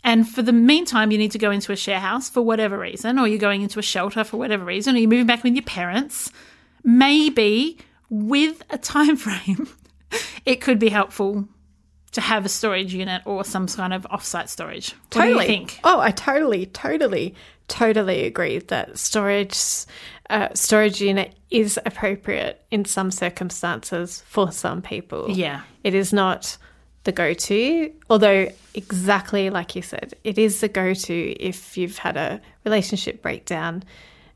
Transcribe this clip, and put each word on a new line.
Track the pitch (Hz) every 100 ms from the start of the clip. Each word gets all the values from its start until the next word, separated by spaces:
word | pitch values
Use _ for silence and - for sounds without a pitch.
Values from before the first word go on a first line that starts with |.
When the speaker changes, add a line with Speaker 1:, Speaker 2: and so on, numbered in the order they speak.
Speaker 1:
and | 247 226 226
for | -
the | 226
meantime | 233 240 302 349 240 214
you | 214
need | 214
to | 208
go | 208
into | 202 202
a | 196
share | - 190
house | 190 233 262
for | -
whatever | 226 226 214 202
reason, | 127 - 220 262
or | 233
you're | 214
going | 208 202
into | 202 214
a |
shelter | 208 - 202 226
for | 220 214
whatever | 254 208
reason, | 180 185 214 247
or |
you're | 226
moving | 233 240
back | 240
with | 247
your | 247
parents, | - - 175 196 285 - - - - _ _ _
maybe | 254 240 269 294 302 254 214 214 294 330 - _ _
with | 214 214 277 311 320 -
a | 302
time | - 294 294 285
frame, | 214 185 - 185 302 - _ _ _
<laughs> | 226 - - -
it | 254
could | - 240
be | 220
helpful | 208 196 - 196 208 202 _ _ _ _ _ _
to | -
have | - 220
a | 196
storage | - 220 185 190
unit | 185 185 185
or | - 196
some | 196 214 185
kind | - 185
of | 185 185
off-site | 202 - 175 -
storage. | - 160 - -
What | - _
Speaker 2:
Totally. | 226 233
Speaker 1:
do | 240
you | 196
think? | 208 - -
Speaker 2:
Oh, | 320 349
I | -
totally, | 196 - 277 302 202 190
totally, | - - 311 277 185 160 - - _ _
totally | - 233 220 196 185 -
agree | 220 165 131
that | - - - -
storage, | - 220 202 202 196 - - - - - - - -
uh, | 214 -
storage | - - 214 214 196
unit | 202 196 190 - _
is | 233 214 - -
appropriate | - 208 196 202 - - - _
in | 214
some | 196 - 190
circumstances | 185 175 175 180 - 170 123 - 175 175 - -
for | - 190
some | - - 175
people. | 185 208 - - -
Speaker 1:
Yeah. | 190 165 139 - _
Speaker 2:
It | 202
is | 190 190
not | 208 185 175 - - - _ _ _
the | -
go-to, | 180 165 175 - 202 247 330 311 - -
although | 220 208 196 185 - _
exactly | - 190 185 190 202 190 202 190
like | 190 170
you | 180
said, | 175 - - -
it | - 202
is | 220 196
the | 214
go-to | 202 185 190 - 170 - -
if | - 185 - -
you've | 180 -
had | - 151
a | 156 208 - _ -
relationship | 214 190 202 - -
breakdown | - - - 165 165 170 190 - - - _